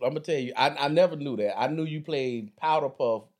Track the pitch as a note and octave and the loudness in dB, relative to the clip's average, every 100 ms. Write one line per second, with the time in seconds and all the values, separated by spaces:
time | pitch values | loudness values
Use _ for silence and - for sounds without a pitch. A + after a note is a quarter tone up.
0 | B2 D3+ D#3 D3+ B2 B2 C#3 C#3+ C#3+ D#3 | -4 -2 -2 -2 -2 2 2 2 2 4
1 | F3+ D#3 C#3+ G#2+ G#2 G2 C3 D#3 D#3 D#3 | 4 2 -6 -2 -2 0 -2 -2 -4 -6
2 | D3+ D3 C3 A#2+ G#2 - D#3 D#3 C#3 - | -4 -2 -2 -4 -8 -4 0 2 0 -2
3 | B2 A2 - | 0 0 -4